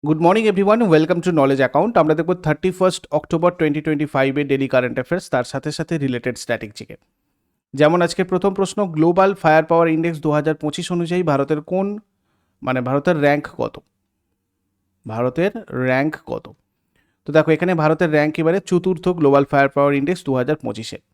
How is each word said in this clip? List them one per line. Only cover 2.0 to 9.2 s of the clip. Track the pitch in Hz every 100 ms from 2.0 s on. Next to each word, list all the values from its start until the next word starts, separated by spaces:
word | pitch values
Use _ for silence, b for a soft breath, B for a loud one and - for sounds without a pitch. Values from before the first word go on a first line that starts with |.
| 156
দেখব | 156 165
থার্টি | 180 156 151 185
ফার্স্ট | 180 185 - -
অক্টোবর | 147 - 165 175
টোয়েন্টি | 175 156 147
টোয়েন্টি | 151 147 147
ফাইভ-এ | 139 135 139
ডেইলি | 139 135 135
কারেন্ট | 127 123 -
অ্যাফেয়ার্স, | 123 175 -
তার | 131
সাথে | 123 135 151
সাথে | 147 156 165
রিলেটেড | 135 120 127 120
স্ট্যাটিক | - 117 107
জিকে। | - 107 107 _ _ _ _ _ _ _
যেমন | 135 151 175
আজকে | 170 -
প্রথম | 180 185 202
প্রশ্ন, | 190 190 - 196
গ্লোবাল | 156 165 175